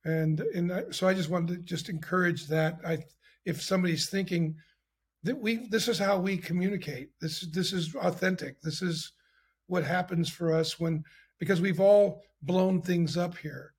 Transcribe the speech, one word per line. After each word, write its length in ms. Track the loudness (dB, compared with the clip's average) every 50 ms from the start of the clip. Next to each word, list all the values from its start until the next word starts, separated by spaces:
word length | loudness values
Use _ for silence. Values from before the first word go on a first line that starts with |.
| _
And, 340 | -2 0 0 2 0 0 0
and 320 | -2 -2 -2 -2 -2 -2
I, 120 | -2 -4 -6 -6
so 160 | -6 0 2 2
I 60 | 2
just 160 | 2 0 -2
wanted 260 | -2 -2 -2 -2 -4
to 60 | -6 -6
just 260 | -8 -8 -8 -6 -6
encourage 580 | -8 -8 -6 -2 0 2 2 2 0 0 -2 -2
that. 320 | 0 2 2 0 -2 -4 -4
I, 140 | -4 -4 -4 -4 -12 _ _ _ -20 _ _ _
if 160 | -6 -6 -6
somebody's 480 | -2 0 0 2 2 2 0 0 -2 -2
thinking 460 | -2 -2 -2 0 0 0 0 0 -2 -6 -14 _ _ _ _ _ _ _ _ _ _ _ -4
that 140 | -4 -4 -2
we, 280 | 0 -2 -2 -2 -2 0
this 180 | 0 0 2 2
is 120 | 0 0
how 200 | 2 2 2 2
we 180 | 2 0 -2 -2
communicate. 720 | -2 -2 -2 0 0 0 0 -2 -6 -6 -8 -10 -10 -14 _ _
This, 220 | -8 -6 -6 -6 -8 -6
this 220 | -2 -2 -2 0 0
is 220 | -2 -2 -2 -4
authentic. 680 | 0 0 0 0 2 0 0 0 -2 -4 -10 -12 _
This 200 | -8 -6 -6 -2
is 300 | -2 -2 -4 -4 -6 -12 _ _ _ _ _ _ _ _ _ _ _ _
what 160 | -2 -2 0
happens 460 | 0 0 -2 -2 0 0 -2 0 -2
for 240 | -4 -4 0 2 2
us 260 | 2 2 0 -2 -4
when, 240 | -2 -2 -2 -2 -4 -8 -18 -20 -20 _ _ _
because 200 | 0 0 2 2
we've 180 | 4 2 2 4
all 420 | 6 8 10 8 8 6 2 -4 -16 _ _ _
blown 400 | -4 0 2 4 4 4 4 2
things 360 | 2 2 2 2 4 2 2 0
up 200 | -2 -2 -4 -8
here 360 | -12 -12 -12 -12 -16 -18 _